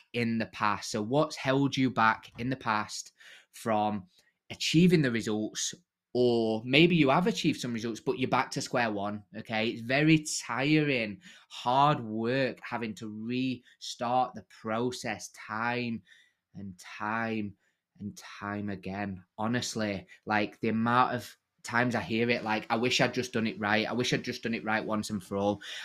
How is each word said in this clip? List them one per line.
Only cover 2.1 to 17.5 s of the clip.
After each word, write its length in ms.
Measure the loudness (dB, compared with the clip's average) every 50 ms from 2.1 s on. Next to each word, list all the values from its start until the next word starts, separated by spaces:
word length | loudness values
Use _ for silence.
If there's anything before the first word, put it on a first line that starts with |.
| 4 2 -4 -12 -12 -6
in 100 | -4 -4
the 60 | -4
past 580 | -4 -2 -2 -2 -2 -2 -4 -8 -12 -12 -14 -20 _ -20 -20 -20 -20 -20 _
from 580 | _ -8 -4 0 0 2 2 0 -2 -4 -8 -12 _ _ _ _ _ _ _ _
achieving 520 | -10 -6 -2 2 6 6 8 8 6 6 4
the 80 | 2
results? 640 | 0 -2 -2 -2 -2 -2 -2 -4 -6 -6 -6 -6 -8 -10 _ _ _ _ _ _ 0
Or 480 | 4 4 4 4 4 2 2 0 -2 -2
maybe 320 | 4 6 6 8 8 6
you 140 | 6 4 6
have 160 | 4 4 2
achieved 340 | 2 0 0 0 0 0 0
some 140 | -4 -6 -6
results, 260 | -4 -4 -6 -6 -4
but 180 | -4 -4 -2 -2
you're 120 | 0 0
back 200 | 2 0 0 0 -4
to 100 | -6 -6
square 280 | -2 0 0 0 0
one, 320 | 0 -2 -4 -6 -6 -8 -12 _ -14
okay? 320 | -14 -10 -4 -2 -2 -2 -2
It's 140 | -2 -6 -4
very 420 | -2 2 4 6 6 6 6 4 0 -6 -6
tiring, 800 | -6 -6 -4 -2 0 2 4 4 4 2 0 0 -2 -4 -6 -10 -14 -20 -20 -20 -20 _
hard 520 | -16 -6 -2 2 4 6 6 6 4 2
work 580 | -2 -4 -4 -2 0 0 2 2 0 0 -2 -6 -8
having 320 | -8 -6 -6 -4 -6 -8
to 140 | -8 -10 -10
restart 1300 | -10 -8 -6 -4 -4 -2 -2 -2 -4 -6 -10 _ _ _ -14 -14 -10 -6 -4 0 0 0 0 0 -4
the 100 | -10 -18 _
process 840 | -20 -12 -6 -4 -2 -2 -2 -2 -4 -4 -6 -6 -6 -6 -10 -14 -16 -18 -12
time 560 | -8 -6 -4 -2 -2 -2 -2 -2 -4 -6 -6 -8 _ -20 -20 _ _ _ _ _ _ _
and 200 | -14 -14 -14 -14 -16
time 760 | -18 -18 -10 -6 -4 -4 -2 -2 -2 -2 -2 -4 -4 -6